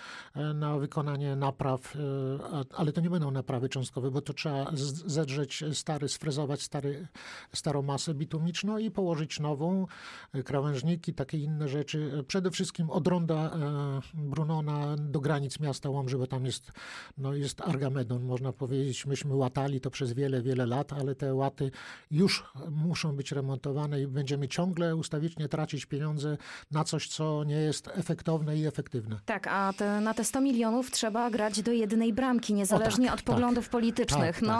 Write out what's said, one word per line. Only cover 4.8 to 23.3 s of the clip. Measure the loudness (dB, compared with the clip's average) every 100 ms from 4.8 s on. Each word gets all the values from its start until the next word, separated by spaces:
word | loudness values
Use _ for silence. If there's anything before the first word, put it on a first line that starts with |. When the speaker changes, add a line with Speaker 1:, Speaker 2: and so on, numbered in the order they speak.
| -2 -2 -2
Speaker 1:
zedrzeć | 0 0 -2 -2 -4 -4
stary, | -4 -2 -2 -2
sfrezować | -2 -2 -2 -2 -2
stary, | -4 -4 -2 -4 -10 -14 -16 -16 -10
starą | -4 0 0
masę | 0 -2 -2
bitumiczną | -2 -2 0 0 0 -2 0
i | 0
położyć | 0 2 2 -2 -2
nową, | -2 0 2 2 0 -6 -16 -16 -8
e, | -6
krawężniki, | 0 2 2 2 2 0 -2
takie | -4 -4 -2
inne | -2 -2 0
rzeczy. | -2 -2 -2 -2 -4
E, |
przede | -2 0 0
wszystkim | 0 -2 0 0
od | 2 4
ronda, | 4 4
e, | 2 2 0 0 0 0 -2 -4
Brunona | -6 -2 0 2 2 0 0 0 0
do | 0 0
granic | 2 2 0 -2
miasta | -2 -2 -2
Łomży, | -2 0 0
bo | 0
tam | -2 -2
jest, | -4 -10 -16 -14 -14 -12 -6
no, | -2
jest | -2 -2 -2
Argamedon, | -2 0 0 0 0 0
można | 0 0 -2
powiedzieć. | -4 -2 0 0 -2 -2
Myśmy | -2 0
łatali | 2 2 2 0 0
to | -4
przez | -2 -2
wiele, | 0 0 2
wiele | 2 2 2
lat, | 0 -2
ale | -2 -2
te | -2 0
łaty | 2 0 0 -4 -4 -14 -16 0
już | 4 4 4 -4 -12 -4
muszą | 0 0 2 0 -2
być | -2